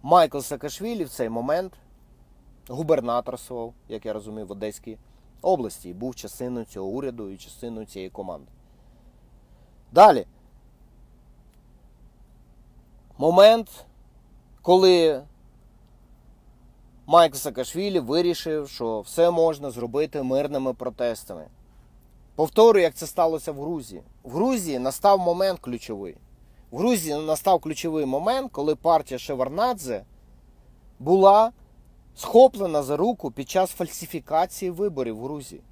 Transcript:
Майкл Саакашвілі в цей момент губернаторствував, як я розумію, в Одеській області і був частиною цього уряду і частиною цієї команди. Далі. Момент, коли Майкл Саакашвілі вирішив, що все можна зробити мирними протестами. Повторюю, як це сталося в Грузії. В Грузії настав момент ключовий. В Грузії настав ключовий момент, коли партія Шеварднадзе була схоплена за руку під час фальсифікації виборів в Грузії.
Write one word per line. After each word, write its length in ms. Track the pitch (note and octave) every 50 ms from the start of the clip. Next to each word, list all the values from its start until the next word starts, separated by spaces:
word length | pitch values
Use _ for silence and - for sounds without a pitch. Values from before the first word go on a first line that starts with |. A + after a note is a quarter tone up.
Майкл 360 | - C3+ E3+ F3+ E3 D3+ - C#3+
Саакашвілі 640 | C3 - D3 B2 - D3 - - F#3+ A3+ A#3+ G#3+ E3
в 40 | B2+
цей 200 | - - B2 A2+
момент 440 | A2+ A#2 A#2 C#3 D3+ F3 F#3+ F#3 - - _ _ _ _ _ _ - _ _ _ _ _ _ - - _ _ -
губернаторствував, 1040 | B2 C3+ D#3+ D#3 D#3+ C3+ A#2 A#2+ A#2 B2 A#2+ - B2 A#2+ - - B2+ A#2+ A2+ A#2 - _ _ -
як 180 | A2 G#2+ -
я 60 | A2
розумію, 340 | G#2 G#2+ G2+ G#2+ G#2+ A2 G#2+
в 60 | F#2
Одеській 460 | G2+ G2+ A2 G#2+ G#2 - - A2+ A2 - _ _ _ _ _ _ _ -
області 460 | - F3+ F#3+ D3 A#2+ G2+ - - - F2
і 60 | F2
був 200 | F#2+ A#2 C3 B2
частиною 520 | - - G2+ - - B2+ B2 B2 A#2+ A2+
цього 220 | - - G2+ F#2+ F#2+
уряду 420 | G#2+ C3 C#3 C3 A#2+ A#2 G#2+ G2
і 60 | G2
частиною 500 | F#2 - - - - B2 A#2 A2+ A2 A2
цієї 240 | - - G2+ F#2+ F#2
команди. 400 | - - G2 F#2 E2+ D2 C2+ _ - _ _ _ _ _ _ - - _ _ - _ _ _ _ - - _ _ - _ - _ _ - _ _
Далі. 340 | - E3 G3+ G#3+ D#3+ A#2 F#2 - _ _ _ _ _ - _ - _ _ - _ _ _ - _ - _ _ _ _ _ _ _ _ - _ - - - _ - _ _ - - _ _ - _ - _ - _ - - - - _ - _ _ - - _ - - -
Момент, 680 | C3+ D#3+ E3+ F#3 G3+ G#3+ A3+ A3+ G#3+ - - - - - _ - - _ _ - _ _ - - _ _ - _
коли 600 | - F3 F3+ F#3 F#3 F#3 F3+ F3 E3 D#3+ D3 C3 C#3+ - _ _ _ _ _ _ _ _ _ _ _ _ _ _ _ _ - _ _ - - _ _ - _ _ - - - _ - - _ - _ -
Майкл 260 | D#3 E3+ E3+ D#3+ -
Саакашвілі 640 | C3 - D3 A2 B2+ B2 - - E3 G3 G#3 F#3+ F3
вирішив, 680 | B2+ A2+ C#3+ E3+ F3 F3 E3 - - D#3+ D#3 D3+ C#3+ C3+
що 320 | - - B2 A2+ A2 G#2+
все 300 | G2+ - - - E3 F3
можна 400 | F3 E3 E3 E3 D#3 C#3+ C#3+ C#3
зробити 520 | A2+ A#2+ A#2+ A#2 A#2 C#3+ D#3 D3 - D3
мирними 520 | C3+ B2+ C3 C3+ D3 C#3+ D3 C3+ C3+ C3 B2
протестами. 720 | - B2+ B2+ A2 - B2 A#2+ A2+ - - - F#2+ E2 D2+ - _ _ - _ _ - _ _ _ - _ _ _ _ - _ _
Повторюю, 480 | - D#3 D3+ - G#3+ A3 A#3 G#3+ G3
як 120 | F3 D#3+ -
це 120 | - E3
сталося 460 | - - - E3 E3 D#3+ D#3 - E3
в 80 | D3 C#3
Грузії. 420 | C#3+ D#3 F3 D#3 B2 A2 G2 E2 - - - -
В 80 | _ C3
Грузії 480 | A#2+ D#3+ G#3+ C4 C4 A3+ F3+ E3 C#3 B2
настав 400 | B2+ C3 C3+ - - G3+ G3+ G3
момент 420 | F3+ F3 E3+ F3 F#3+ G3 F3+ E3+
ключовий. 560 | - B2+ A#2+ A#2 - - A2 G2 G2 F2 D2 - - _ - _ - _ - - - _
В 60 | -
Грузії 420 | C3 F#3 A#3+ B3 G3+ D#3+ D#3 D3 D3
настав 420 | D#3 D#3 D#3 - - F#3+ F#3 E3
ключовий 440 | - D#3 D#3 - - E3+ D#3 D#3 C#3+
момент, 480 | C3 C3 C#3+ E3+ G#3+ B3+ C4+ C4+ A#3+
коли 240 | - - C#3+ D#3 D3+
партія 420 | - - E3 E3+ D#3 - - C3 B2
Шеварднадзе 880 | - - C#3+ B2 B2+ C3 D3 F#3+ A3+ B3+ B3 F#3+ D3 B2+ A2+ F#2+ A2+ _ - - - _ - - _ - _ _ _ - - _ _ - - _
була 540 | C3 D3 F3+ F#3+ F#3+ G3 G3 G#3+ A3+ A#3 - _ - _ _ - _ - _ _ _ - -
схоплена 680 | - - - - A3+ C4 B3+ - G3 G3 F3 D#3 D3
за 140 | C#3 C3 D3
руку 340 | C#3+ F3+ A#3 A#3+ - - C#3
під 200 | A2+ - C3 -
час 200 | - F#3 F#3+ F#3
фальсифікації 1000 | - - F3+ D#3+ - - E3+ - - D#3 - - D3+ D#3+ F3+ F#3 - - G3 F3+
виборів 460 | F3 E3 G#3 G#3 E3 C3+ B2+ A#2 A2
в 60 | G#2+
Грузії. 400 | B2 C3+ D3+ D3 C3 - F2 - _ _